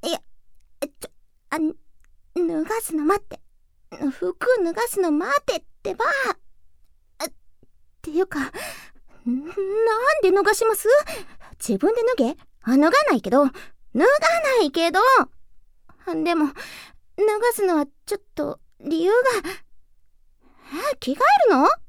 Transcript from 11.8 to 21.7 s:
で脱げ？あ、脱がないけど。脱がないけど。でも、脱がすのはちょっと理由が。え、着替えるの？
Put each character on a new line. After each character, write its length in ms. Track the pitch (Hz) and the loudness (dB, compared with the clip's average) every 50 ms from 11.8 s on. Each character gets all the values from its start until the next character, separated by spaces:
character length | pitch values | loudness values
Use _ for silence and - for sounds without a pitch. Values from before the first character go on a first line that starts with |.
| - 359 453 | 0 0 0
で 80 | 494 453 | 2 2
脱 140 | 480 508 | 0 2
げ？ 200 | - 262 233 320 - - - _ _ - | 2 0 -2 -2 -6 -14 -20 _ _ -4
あ、 120 | 226 247 | 0 2
脱 0 | |
が 140 | 269 294 320 427 554 605 571 | 4 4 6 4 4 4 4
な 60 | 359 | 0
い 80 | 240 - | 0 0
け 80 | 202 | 2
ど。 160 | 226 277 294 | 2 2 2
脱 60 | 269 - - - - - _ - - - | 2 0 -6 -18 -20 -20 _ -20 -8 -2
が 100 | 226 311 480 554 605 640 640 679 679 640 571 539 480 | 2 4 4 4 4 2 2 0 2 0 0 2 2
な 20 | 370 | 2
い 80 | 294 | 0
け 200 | 269 339 330 339 | 0 0 0 2
ど。 100 | 311 370 440 508 523 480 294 - - - - - - - - - _ _ _ - - _ - - 339 320 311 | 2 2 4 6 6 4 4 0 -6 -20 -20 -20 -20 -20 -20 -20 _ _ _ -20 -20 _ -10 -6 -4 -2 0
で 120 | 339 349 | 0 2
も、 140 | 330 302 277 - - - - - - - - - - _ - - | 2 0 -2 -2 -8 -16 -16 -16 -18 -20 -20 -20 -20 _ -20 -4
脱 80 | - 392 427 427 427 | -2 0 0 0 2
が 140 | 440 480 480 | 0 -2 0
す 120 | 480 403 | 0 0
の 120 | 370 349 | 0 0
は 100 | 311 294 285 _ _ _ | 0 -2 -4 _ _ _
ち 120 | - 403 | -10 -10
ょ 20 | 392 | -10
っ 20 | _ - _ | _ -14 _
と 240 | - 294 285 - - - - - _ | -8 -8 -8 -8 -12 -16 -20 -20 _
理 240 | - - 320 320 330 | -8 -6 -4 -2 0
由 60 | 370 427 | 2 2
が。 40 | 480 508 539 494 415 302 320 381 - - _ - - - _ _ _ _ _ _ _ _ _ _ _ _ - _ _ _ - - 320 440 605 539 | 2 2 2 0 -2 -4 -6 -12 -12 -16 _ -20 -20 -20 _ _ _ _ _ _ _ _ _ _ _ _ -20 _ _ _ -16 -12 -6 -4 -4 -4
え、 40 | - | -4
着 140 | - - 269 | -4 -6 -2
替 20 | |
え 40 | - - 640 831 807 679 466 | 2 4 4 4 6 6 4
る 60 | 370 | 4
の？ 120 | 247 285 381 | 6 4 4